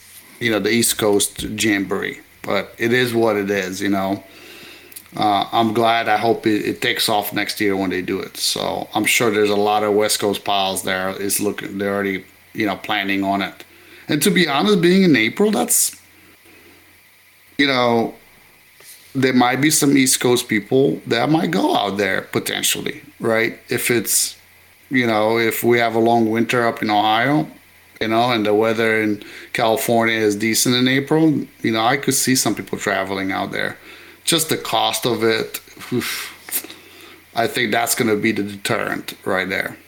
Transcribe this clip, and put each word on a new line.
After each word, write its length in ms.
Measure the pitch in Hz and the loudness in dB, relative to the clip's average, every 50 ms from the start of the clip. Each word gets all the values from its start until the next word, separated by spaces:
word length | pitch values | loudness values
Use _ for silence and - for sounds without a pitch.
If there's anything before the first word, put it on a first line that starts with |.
| - - - - - - - - | -20 -20 -20 -20 -20 -20 -12 -4
you 100 | - 117 | -2 0
know, 80 | 110 104 | 0 0
the 100 | 95 107 | 0 0
East 280 | 113 117 113 - - - | 2 2 2 0 0 0
Coast 460 | - 107 101 101 98 - - - - | 2 2 2 2 2 -2 -6 -8 -10
Jamboree. 760 | - 110 107 101 113 104 98 98 90 98 95 95 98 98 - - _ _ - - | -8 -4 -2 0 0 0 0 0 -2 -4 -6 -6 -6 -8 -10 -16 _ _ -14 -8
But 300 | - 107 98 90 - - - | -4 -4 -4 -4 -6 -8 -4
it 160 | 117 117 117 | -2 0 2
is 200 | 127 127 120 113 | 2 0 0 0
what 220 | 117 113 113 107 | 2 2 2 2
it 160 | 104 101 98 | 0 0 0
is, 300 | 101 101 95 92 95 98 | -2 -2 -2 -4 -6 -6
you 80 | 104 101 | -4 -2
know. 340 | 101 98 95 95 98 101 - - - - - - - - - - - - - - - - - - - - | -2 0 -2 -2 -4 -6 -8 -14 -20 -20 -20 -20 -20 -20 -20 -20 -20 -20 -20 -20 -20 -20 -20 -14 -6 -2
Uh, 280 | 110 107 101 98 - - | 0 0 2 0 0 0
I'm 220 | - 117 117 110 107 | 0 0 2 2 2
glad. 340 | 120 120 113 113 117 113 110 | 2 2 2 2 2 2 0
I 80 | 107 107 | 0 0
hope 300 | 110 117 110 - - 113 | 2 2 0 2 2 0
it, 180 | 107 104 - | 0 0 0
it 160 | 104 104 - | -2 -4 -2
takes 280 | - 123 113 - - - | -2 -2 -2 0 0 0
off 240 | 113 104 101 - - | 0 0 -2 -2 -4
next 260 | 98 104 - - - | -4 -4 -4 -4 -2
year 160 | 107 101 98 | -2 0 0
when 140 | 95 95 92 | 0 -2 -2
they 120 | 90 92 | -2 -4
do 180 | 90 92 98 92 | -4 -4 -4 -6
it. 180 | - - - - | -6 -8 -10 -6
So 500 | - - - 107 101 92 90 - - - - | -4 -4 -2 -2 -4 -4 -4 -6 -6 -4 -4
I'm 100 | - 107 | -2 0
sure 240 | - - - 127 117 | 0 0 2 2 2
there's 180 | 101 104 107 101 | 2 2 2 2
a 60 | 104 101 | 2 2
lot 260 | 101 104 104 107 104 | 2 2 2 2 2
of 100 | 107 104 | 2 2
West 260 | 104 107 107 - - | 2 2 2 0 0
Coast 260 | - 104 101 98 - | 0 -2 -2 -2 -2
pals 380 | - 101 98 95 95 95 92 - | -2 -2 0 0 -2 -4 -4 -4
there 260 | 95 95 92 92 95 95 98 | -4 -4 -4 -4 -4 -6 -6
is 180 | 98 101 95 - | -6 -4 -4 -2
looking, 360 | 101 104 98 - - - 98 98 | -2 -2 -4 -4 -8 -10 -6 -4
they're 160 | 101 101 101 | -4 -2 -2
already, 300 | 101 101 98 95 92 90 - - - _ _ - | -2 -2 -2 -4 -4 -8 -12 -20 -20 _ _ -6
you 120 | - 110 | -4 -4
know, 120 | 104 95 98 | -2 -4 -4
planning 460 | - - 107 104 98 98 98 98 98 | -6 -6 -4 -4 -2 -2 -2 -2 0
on 180 | 98 98 98 | 0 0 -2
it. 240 | 95 92 - - - - - - - - - - - - | -2 -4 -8 -12 -20 -20 -20 -20 -20 -20 -20 -14 -6 -2
And 140 | 147 151 | -2 0
to 100 | - 208 | 2 2
be 160 | 180 180 175 156 | 2 2 2 2
honest, 320 | 139 139 165 208 208 185 | 2 0 2 2 2 4
being 220 | 160 175 180 196 190 | 4 4 6 6 6
in 120 | 180 147 120 | 6 6 4
April, 340 | 110 113 127 - 202 214 | 4 2 0 2 2 2
that's, 440 | 208 233 240 233 - - - - - - - - - - - - - _ _ - - - - - - - - _ - - _ _ _ _ _ _ _ _ _ _ - - | 2 0 0 0 0 0 0 -2 -4 -10 -20 -20 -20 -20 -20 -20 -20 _ _ -20 -20 -20 -20 -20 -20 -20 -20 _ -20 -20 _ _ _ _ _ _ _ _ _ _ -2 0
you 100 | 143 139 | 0 2
know, 480 | 135 127 123 120 117 117 113 110 - - - - - - - - - _ _ _ _ - - - - - - - - | 4 4 4 4 4 2 2 0 -4 -10 -20 -20 -20 -20 -20 -20 -20 _ _ _ _ -20 -20 -20 -20 -20 -18 -10 -4
there 200 | 135 127 131 127 | 0 2 2 4
might 260 | 127 123 120 127 131 | 4 4 4 2 2
be 80 | 139 151 | 2 2
some 280 | 147 - - 139 143 139 | 2 2 2 4 4 4
East 220 | 131 131 - - | 4 4 2 2
Coast 260 | - 127 123 120 - - | 2 2 2 2 0 0
people 540 | 110 107 101 - 131 131 135 147 156 - - 127 | -2 -2 -2 2 2 2 4 2 0 -2 -2 -2
that 220 | 123 117 120 139 | 0 0 2 2
might 220 | 151 160 185 180 | 2 2 2 0
go 240 | 165 185 - 311 - | 0 0 0 0 0
out 220 | - 104 101 98 98 | 0 0 -2 0 0
there 240 | 101 95 95 98 | 0 0 0 -2
potentially, 800 | - - - 120 - - 104 101 104 - - - - - - - - - - - | -4 -4 -4 -4 -4 -4 -4 -2 -2 -2 -2 -2 -4 -8 -8 -10 -14 -20 -14 -6
right? 400 | - 117 113 110 113 120 - - - - | -2 0 0 2 0 0 -4 -6 -8 -6
If 220 | 127 120 - - | -4 -2 0 0
it's, 460 | 123 117 98 - - - - - - - - - - - - - - _ _ - | 0 0 0 0 -2 -2 -2 -4 -6 -12 -20 -20 -20 -20 -20 -20 -20 _ _ -4
you 160 | 147 131 123 | -2 0 0
know, 320 | 117 113 107 107 107 113 117 | 2 2 2 2 2 2 2
if 260 | 117 113 107 - - | 0 0 -2 0 2
we 160 | 117 120 117 | 2 4 4
have 160 | 117 117 110 | 2 2 2
a 40 | 117 | 2
long 300 | 113 113 117 117 113 110 | 4 4 4 4 2 2
winter 340 | 110 113 113 - - 123 117 | 2 0 0 0 0 0 2
up 160 | 117 117 - | 0 0 -2
in 80 | - 110 | -2 0
Ohio, 580 | 104 104 104 107 110 110 120 135 147 151 156 - - - - - - - - - - - | 0 2 2 2 2 2 2 2 0 0 -2 -4 -8 -20 -20 -20 -20 -20 -20 -18 -10 -6
you 80 | - 113 | -4 -2
know, 240 | 113 113 117 123 | 0 0 2 2
and 140 | 123 117 104 | 0 0 0
the 80 | 104 104 | 2 2
weather 480 | 104 110 113 113 110 113 113 110 110 | 2 2 2 2 2 2 2 2 2
in 200 | 110 107 104 104 - - - - - - - | 0 0 -2 -4 -8 -16 -18 -20 -16 -8 -4
California 600 | - 123 113 113 110 - - 120 117 113 113 113 | 0 0 2 2 0 0 0 2 2 2 2 0
is 200 | 110 110 107 104 101 | 2 2 0 0 0
decent 380 | 110 113 113 - - 131 123 | 0 0 0 0 2 2 2
in 120 | 123 123 131 | 2 2 2
April, 440 | 131 135 135 - 151 160 160 160 147 - - - - - | 2 0 0 2 2 4 4 4 2 0 -2 -6 -10 -4
you 100 | - 120 | -2 -2
know, 100 | 113 113 | 0 2
I 160 | 110 117 135 143 | 2 2 0 0
could 160 | 143 - 131 | 0 -2 -2
see 220 | - - - 127 | 0 2 2 2
some 200 | 127 - 127 104 | 2 2 0 -2
people 220 | - 101 - - - | -4 -6 -8 -8 -6
traveling 540 | - 104 98 98 95 95 98 95 95 95 95 | -4 -2 -2 -2 -2 -4 -4 -4 -4 -4 -4
out 180 | 95 98 98 | -4 -4 -4
there. 260 | 98 104 101 101 101 - - - - - - - - - - | -6 -6 -6 -6 -8 -10 -18 -20 -20 -20 -20 -20 -20 -12 -4
Just 260 | - - 165 156 - | -2 -2 0 0 -2
the 80 | 131 110 | -4 -4
cost 480 | - - - 110 110 110 113 - - | -4 -2 -2 0 0 0 -2 -2 -2
of 180 | 127 117 107 110 | -2 -2 0 2
it, 360 | 113 110 110 113 - - - - - - - - - | 2 2 0 -2 -6 -8 -14 -16 -16 -20 -18 -10 -6
oof, 840 | 123 123 - - - - - - - - - - - - - - - - - - - - - - - - - - - | -4 -4 -4 -4 -6 -8 -10 -12 -16 -18 -14 -8 -8 -8 -8 -10 -18 -20 -20 -20 -20 -20 -20 -20 -20 -20 -20 -10 -4
I 120 | 117 117 117 | -4 -2 -2
think 240 | - 131 123 107 | -2 -2 -2 0
that's 240 | 107 117 117 120 - | 0 0 0 0 0
gonna 200 | - 127 113 107 | 0 2 2 2
be 160 | 104 101 113 | 2 2 0
the 120 | 107 104 101 | 0 0 -4
deterrent 720 | 101 101 98 - - 120 101 101 101 101 - - - - - - | -6 -8 -8 -4 -2 -2 -2 -2 -4 -6 -8 -8 -12 -14 -12 -6
right 220 | - 101 92 92 90 | -4 -2 -2 -2 -2
there, 280 | 95 - - - - - - | -2 -4 -4 -6 -8 -12 -20